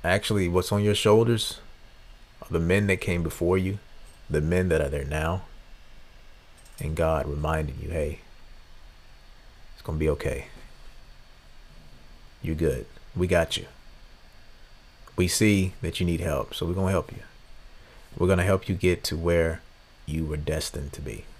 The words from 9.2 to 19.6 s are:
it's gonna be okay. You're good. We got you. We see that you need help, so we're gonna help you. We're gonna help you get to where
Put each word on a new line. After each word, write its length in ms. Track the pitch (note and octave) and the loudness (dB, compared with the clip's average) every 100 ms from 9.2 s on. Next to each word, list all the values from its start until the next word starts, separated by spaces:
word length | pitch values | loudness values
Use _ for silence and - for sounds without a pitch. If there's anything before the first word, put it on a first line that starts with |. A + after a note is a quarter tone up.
| - - - - - | -20 -20 -20 -20 -20
it's 80 | - | -14
gonna 160 | - D#2 | -8 0
be 100 | D#2 | 0
okay. 360 | C#2+ C#2+ B1 - - - - - - - - - - - - - - - - - - - - | 0 -2 -6 -10 -18 -18 -18 -18 -18 -20 -20 -20 -20 -20 -20 -20 -20 -20 -20 -20 -20 -20 -10
You're 120 | - | -6
good. 320 | D#2+ D#2+ B1+ - - - - | 0 2 0 -6 -16 -10 -2
We 100 | F2+ | 4
got 300 | F2 D#2+ - | 4 4 -2
you. 100 | - - - - - - - - - - - - - - - - | -8 -18 -20 -20 -20 -20 -20 -20 -20 -20 -20 -20 -20 -20 -10 0
We 120 | F2+ | 0
see 460 | - G#2+ G2+ F#2 - | 4 4 6 2 -2
that 180 | D#2+ - | -6 0
you 60 | F2 | 0
need 140 | E2 | 0
help, 340 | F2 C#2+ - | 0 -2 -2
so 100 | - | -4
we're 100 | E2+ | -2
gonna 160 | F2+ F#2+ | 0 2
help 220 | F#2 - | 2 -2
you. 100 | - - - - - - - - - - - | -12 -16 -20 -20 -20 -20 -20 -20 -20 -16 0
We're 120 | F2+ | 2
gonna 160 | F#2 | 4
help 240 | F#2 F#2+ - | 4 2 0
you 60 | |
get 280 | F2+ F2+ F2 | 0 2 2
to 120 | - E2 | -2 -2
where 440 | E2+ E2+ E2 D#2+ | 2 4 4 -2